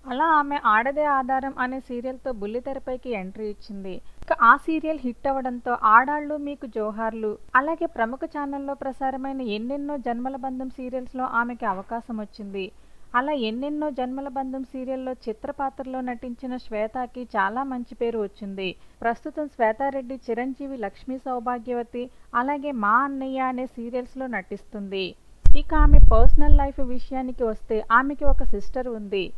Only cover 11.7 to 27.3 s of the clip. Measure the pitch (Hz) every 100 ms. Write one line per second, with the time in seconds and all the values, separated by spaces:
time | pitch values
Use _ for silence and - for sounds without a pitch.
11.7 | 190 196 233 233 220 208 - 202 196 190
12.7 | - - - - 240 277 294 220 233 285
13.7 | 302 302 262 254 269 277 262 262 269 262
14.7 | 262 254 262 262 254 - 214 285 285 269
15.7 | - 262 262 247 240 254 240 262 247 -
16.7 | 214 214 254 247 247 247 214 196 233 277
17.7 | 254 233 240 233 226 202 - 202 190 185
18.7 | - - _ 233 233 311 311 294 - 220
19.7 | 220 277 269 240 262 - 226 262 254 277
20.7 | 269 202 - - 262 269 247 240 247 226
21.7 | 240 233 240 254 - - 233 262 294 285
22.7 | 254 202 233 277 277 262 262 262 254 254
23.7 | - 233 247 247 262 262 214 185 196 -
24.7 | 214 196 190 185 - - - - - -
25.7 | 311 311 - - 220 233 - 294 277 277
26.7 | 285 254 247 - 262 254